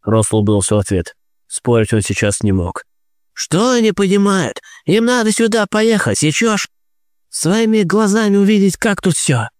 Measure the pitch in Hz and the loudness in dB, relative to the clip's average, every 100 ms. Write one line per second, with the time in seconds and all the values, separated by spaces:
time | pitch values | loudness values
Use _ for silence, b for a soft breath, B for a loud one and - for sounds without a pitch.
0 | - 113 107 110 104 101 - 104 98 95 | 0 0 2 0 2 0 0 -2 0 -4
1 | 85 - _ _ _ - - 117 110 110 | -4 -12 _ _ _ -8 0 0 2 -2
2 | - 98 104 - 104 95 85 - - _ | -2 -2 -2 -2 -2 0 -2 -8 -16 _
3 | _ _ _ - - 254 240 240 220 180 | _ _ _ -14 -4 0 0 2 0 0
4 | 196 202 202 190 139 - B B - 196 | 0 2 2 0 -2 -6 B B -2 0
5 | 233 247 220 208 226 226 202 214 220 214 | 2 0 0 0 0 0 0 0 2 2
6 | - 98 151 151 226 208 - _ _ _ | 0 0 0 0 0 -2 -6 _ _ _
7 | _ _ _ - 175 208 226 220 175 202 | _ _ _ -6 -2 0 2 2 2 0
8 | 214 208 214 202 196 214 196 - 233 196 | 2 0 2 2 4 4 2 0 -2 0
9 | 185 160 - 127 110 | 0 -2 0 -2 -2